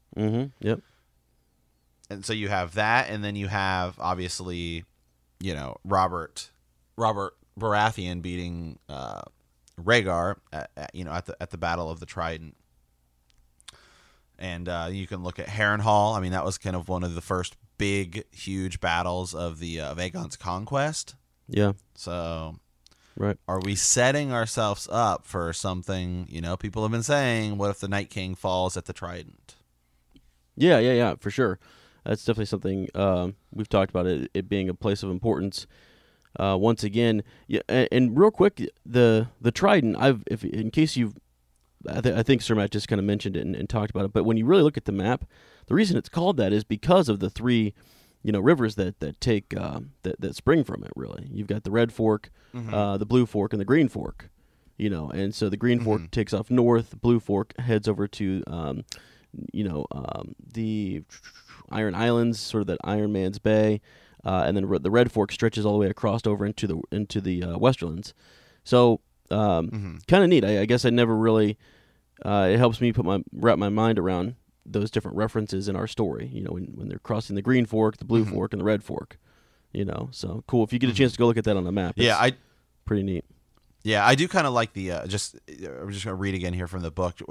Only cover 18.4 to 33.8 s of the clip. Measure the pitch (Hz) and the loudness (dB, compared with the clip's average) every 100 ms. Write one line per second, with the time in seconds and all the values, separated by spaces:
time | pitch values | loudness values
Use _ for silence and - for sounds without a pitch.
18.4 | - 95 92 85 90 85 90 90 90 82 | -8 -6 -6 -4 -2 0 0 -4 -6 -6
19.4 | 87 80 85 82 73 80 90 90 80 - | -8 -8 -8 -8 -8 -6 -8 -8 -12 -10
20.4 | 92 90 107 139 147 160 - - _ _ | -8 -8 -4 -4 -2 -6 -12 -18 _ _
21.4 | - 101 104 101 _ - - 87 82 82 | -4 0 0 0 _ -16 -10 -8 -6 -8
22.4 | 80 80 _ _ _ _ _ - 104 98 | -10 -14 _ _ _ _ _ -6 -4 -4
23.4 | - 95 95 101 - - 127 143 143 123 | -4 -4 -2 -2 0 2 2 2 -2 -4
24.4 | 113 - 107 101 - 113 110 92 - 95 | -4 -2 -2 -4 -4 0 0 0 -6 -6
25.4 | 85 82 98 92 90 95 90 90 90 82 | -6 -4 -6 -6 -6 -6 -4 -6 -8 -8
26.4 | 85 92 107 110 107 117 117 143 131 113 | -6 -6 -6 -4 -2 -2 0 0 0 -2
27.4 | 107 101 101 98 98 101 - - 92 92 | -2 -2 -4 -4 -4 -4 -6 -8 -8 -6
28.4 | 98 92 92 90 - - 90 87 - - | -2 0 -2 -4 -10 -12 -10 -12 -16 -20
29.4 | _ - _ _ _ _ _ _ _ _ | _ -20 _ _ _ _ _ _ _ _
30.4 | _ - 185 139 123 120 117 - 104 113 | _ 2 6 6 6 4 2 0 -6 0
31.4 | 120 95 _ _ _ _ - 107 - 110 | 0 0 _ _ _ _ -6 -4 -2 -2
32.4 | 104 98 95 95 92 - 98 92 90 101 | -2 -4 -2 -4 -4 0 2 2 -2 -6
33.4 | _ - 107 107 | _ -10 0 0